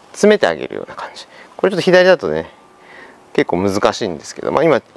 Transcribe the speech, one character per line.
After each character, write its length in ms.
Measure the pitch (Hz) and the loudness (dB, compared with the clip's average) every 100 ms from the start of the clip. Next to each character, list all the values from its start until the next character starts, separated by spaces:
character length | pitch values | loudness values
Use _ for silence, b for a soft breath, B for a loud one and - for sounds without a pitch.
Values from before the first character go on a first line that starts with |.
| - | -20
詰 180 | - 208 | 2 2
め 80 | 214 | 4
て 80 | 90 | 2
あ 80 | 78 | -2
げ 120 | 65 | -8
る 80 | 50 | -10
よ 80 | 50 | -12
う 40 | |
な 60 | - | -14
感 140 | - | -16
じ。 140 | - - B B - | -16 -20 B B -4
こ 120 | 190 | -2
れ 40 | |
ち 40 | 190 | 0
ょ 20 | |
っ 0 | |
と 40 | |
左 240 | 170 180 180 | 2 4 6
だ 120 | 170 | 2
と 120 | 87 | 0
ね、 200 | 78 - - _ _ B B B B _ | -4 -8 -14 _ _ B B B B _
結 200 | - 143 | -4 -2
構 60 | 87 | -2
難 360 | 98 98 110 | -2 0 0
し 80 | - | -2
い 80 | 107 | -6
ん 80 | 73 | -8
で 80 | - | -14
す 100 | - | -10
け 60 | |
ど、 100 | - | -4
ま 100 | - | 0
あ、 20 | |
今、 180 | 165 120 - | 2 0 -2